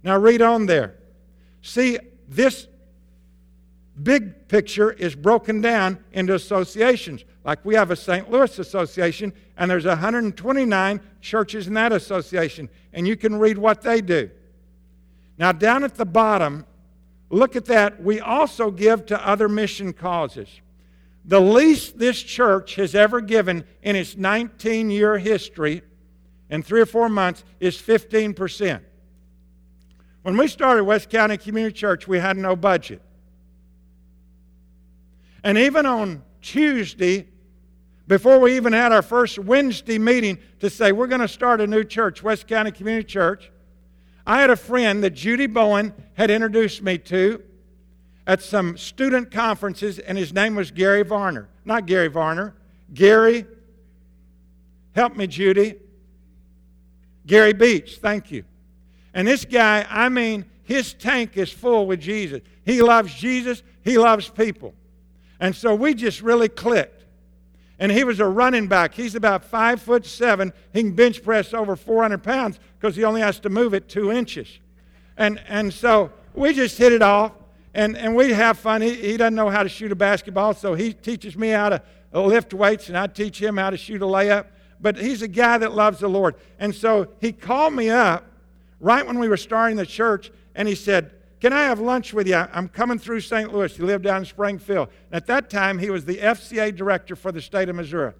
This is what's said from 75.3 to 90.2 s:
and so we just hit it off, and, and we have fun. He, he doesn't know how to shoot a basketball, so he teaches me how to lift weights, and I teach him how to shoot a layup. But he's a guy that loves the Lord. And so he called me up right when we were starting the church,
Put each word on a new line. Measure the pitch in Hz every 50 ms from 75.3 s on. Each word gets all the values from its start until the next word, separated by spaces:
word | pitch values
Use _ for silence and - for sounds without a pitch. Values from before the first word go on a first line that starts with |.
| 208 - -
and | - 214 208 214 196
so | - - - 240 220 214 190 147 - - - - -
we | - 277 302 311
just | 269 262 233 - -
hit | 240 247
it | 240 226
off, | 220 202 202 208 214 220 - - - - _ _ _ - -
and, | 208 214 208 208
and | - - 220 226
we | 240 262 269
have | 226 202 226 233 220 -
fun. | - 220 220 220
He, | 220 233 240
he | 240 208 202 220
doesn't | 233 233 226 220
know | 220 214 202
how | 196 208 196
to | 190
shoot | - - 220 214
a | 202
basketball, | 175 202 196 208 180 - - 185 196 202 214 208
so | - - 202 170
he | 160 214 226
teaches | 214 - - 220 240 202 - 208 147
me | 185 220 220
how | 220 208 208 208
to | 196 151 - - _ _ _ _
lift | - 165 190 196 220 233 - - 190
weights, | 190 208 202 220 208 - -
and | 175
I | 175 196 196
teach | 202 - 208 208 - -
him | 202 214 208
how | 196 190 190
to | 190
shoot | 170 - - 220 202
a | 196
layup. | 190 190 196 196 202 202 202 196 - _ _ _ _ _ _
But | 156 214 202
he's | - 196 247 277 208
a | 226 214
guy | 170 220 240 233 233 233
that | 220 220
loves | - 208 208 214 196 -
the | 196 196
Lord. | 185 196 196 165 - - _ _ _ -
And | 196 208 202
so | 208 208 226 220 208 180 - - _
he | 208 233
called | 226 - - 175 240 269 311 320 294
me | 262 226 220
up | 226 247 233 190 165 170 - - _ _ _ _ _ _ _ _ _ _
right | 151 190 233 269 285
when | - 247 240
we | 240 226
were | 202
starting | 180 - - 226 220 226 226 220
the | 208 185
church, | - - - 226 233 208 196